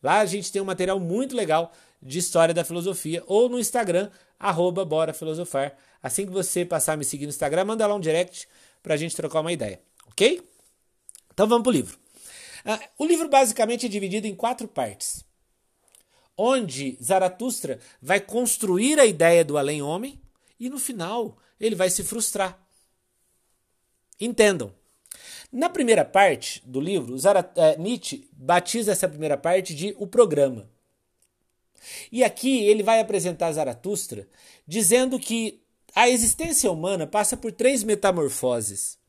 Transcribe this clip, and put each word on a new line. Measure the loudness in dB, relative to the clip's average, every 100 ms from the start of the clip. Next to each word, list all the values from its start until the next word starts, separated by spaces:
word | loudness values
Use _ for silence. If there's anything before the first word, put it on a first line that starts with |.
Lá | 2 2
a | 2
gente | -2 -6
tem | -6
um | -6
material | -2 -2 -2
muito | -2 -4 -2
legal | -4 0 0 0 _ _ _
de | -10 -6
história | -2 4 4
da | 4
filosofia, | -2 -4 -6 -6 -6 -8 0
ou | 2 2
no | 2
Instagram, | -2 -2 0 0 -2 _ _ _
arroba | -4 0 0 0
bora | -2 0 -2
filosofar. | -4 -8 -8 -6 -4 -4 -6 _ _
Assim | -8 -6 -4
que |
você | -4 -2 -2
passar | -2 -2 -2
a | -2
me |
seguir | -4 -8
no | -10
Instagram, | -4 -2 -2
manda | -2 0 0
lá |
um | 0
direct | 0 0 -2 -6 -20 _ _ _
pra | -4 -4
gente | -2 -6
trocar | -4 -2
uma | -2
ideia, | -4 -6 -10 _ _ _
ok? | 2 2 2 -8 _ _ _ _ _ _ -20 _
Então | 0 4
vamos | 4
pro | 4
livro. | 0 -2 -10 _ _ -20 -20 -20 -16
Ah, | -8 -8 -8 _
o | 0
livro | 0 4
basicamente | 4 4 2 0 0 -4
é |
dividido | -4 -4 -4 -6
em |
quatro | -4 -4 -4 -8
partes, | -6 -6 -6 -10 -10 -14 _ _ _ _ _ _ _ _ _ _ -2
onde | 2 2 0 -6 -8 -6
Zaratustra | 0 2 2 -2 -8 -6 -8 -10 -12 _
vai | -2 0
construir | 0 -4 -2 -2 0 2 2 6
a | 4
ideia | 6 6 6
do | 4 0
além-homem | 0 -2 -4 -6 -8 -14 -20 _ _ _
e | -12
no | -8
final | -10 -8 -6 -6 -6 -10 _ _
ele | -4
vai | 0 0
se | 0
frustrar. | -4 -4 -4 -2 -4 -6 _ _ _ _ _ _ _ _ _ _ _ _ _ _ _ -10
Entendam. | -8 4 4 4 -6 -12 _ _ _ -20 -20 -20 -14
Na | -4 -4
primeira | 0 4 4
parte | 4 4 4 2 -6 -12 -8
do | -6
livro, | -2 -2 -4 0
Zara-, | 4 4 2 4
eh, | 4 4
Nietzsche | -2 -4 -6 -12 -14
batiza | -14 0 0 2 -4 0
essa | 0 -2
primeira | -4 -4 -2
parte | 0 0 0
de | -8 -8 -8
O | -4
Programa. | 4 4 6 2 0 -14 _ _ _ _ _ _ _ _ _ _ _ -20 -18 -10
E | 0
aqui | 0 0 -2 2
ele | 4 4
vai | 4 2
apresentar | 2 -2 -2 -2 -2
Zaratustra | -2 -4 -4 -6 -6 -6 -12 -16 _ -20 -20 -8
dizendo | 0 4 4 2 -2
que | -4 -4 -4 -8 _ _ _
a | 4 4
existência | 6 2 0 0 0 0
humana | 0 -2 -4 -2
passa | 0 0 -2
por | -8
três | 0 2 2
metamorfoses. | 0 0 2 2 0 0 -2 -2 -4 -8 -10 -10